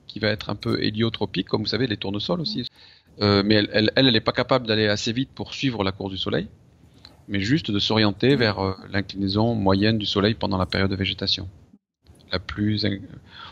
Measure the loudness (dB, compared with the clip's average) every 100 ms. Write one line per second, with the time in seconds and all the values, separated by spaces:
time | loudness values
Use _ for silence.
0 | -18 -4 -2 -2 -6 -6 -2 -2 -2 0
1 | -2 -2 -4 -4 -4 -4 -2 -2 -2 -2
2 | -6 -6 -4 -4 -4 -6 -8 -12 -20 _
3 | _ 0 4 4 6 4 4 2 2 4
4 | 4 4 2 -2 2 0 2 2 2 0
5 | -2 -4 -4 -8 -10 -4 -2 0 -2 -2
6 | -6 -4 -2 -2 -4 -12 _ _ -20 _
7 | -20 -20 -6 -4 0 0 0 -2 2 4
8 | 2 4 2 4 2 2 -2 -2 -4 -4
9 | -4 -4 0 2 2 2 2 4 4 2
10 | 0 2 2 2 -2 -2 0 0 0 0
11 | -4 -4 -4 -4 -6 -16 -20 _ _ _
12 | -20 -20 -8 -8 -6 -4 -2 0 -2 -4
13 | -10 -20 -20 -20 -20